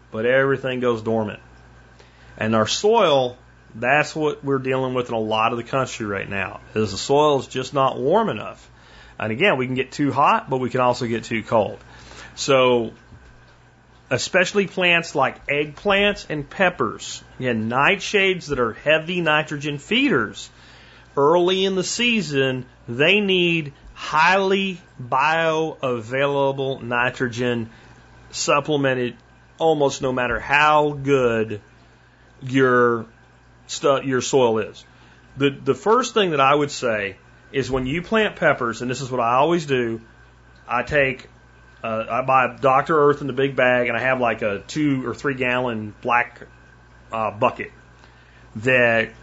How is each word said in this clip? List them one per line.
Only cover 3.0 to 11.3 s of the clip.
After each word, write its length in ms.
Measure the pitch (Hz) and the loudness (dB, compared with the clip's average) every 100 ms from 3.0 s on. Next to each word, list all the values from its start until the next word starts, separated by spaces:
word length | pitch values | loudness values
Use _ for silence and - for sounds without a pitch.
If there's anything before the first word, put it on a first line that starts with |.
| 180 139 123 - - _ - | 4 4 2 -4 -20 _ -20
that's 400 | 110 123 147 147 | -6 0 2 2
what 300 | 160 151 147 | -2 -4 -2
we're 140 | 139 135 | -2 -2
dealing 340 | 131 131 131 | 0 -2 -2
with 140 | 127 123 | -2 -2
in 60 | |
a 40 | 117 | -2
lot 340 | 110 110 113 | 0 2 2
of 60 | 120 | 0
the 60 | |
country 420 | 117 135 123 - 107 | -4 -2 -2 -6 -6
right 220 | 98 104 | -6 -6
now, 320 | 98 95 104 - | -6 -6 -10 -6
is 180 | 110 107 | -2 -2
the 60 | 95 | -2
soil 420 | - 139 151 135 | 0 4 4 2
is 60 | - | -2
just 260 | 131 127 | -8 -4
not 260 | 143 131 120 | 0 0 0
warm 300 | 131 202 214 | 0 0 0
enough. 380 | 107 92 - - - - - - - | -4 -10 -14 -20 -20 -20 -20 -20 -8
And 140 | 110 | -6
again, 260 | 110 196 139 | 0 2 2
we 80 | 127 | -2
can 80 | |
get 180 | 127 123 | -4 -4
too 200 | - 143 | -2 -2
hot, 360 | 123 160 220 - | 2 2 2 -2
but 120 | 131 | -4
we 100 | 127 | -2
can 100 | 127 | 0
also 260 | 123 120 120 | 0 0 -2
get 180 | 113 | -4
too 180 | - | -4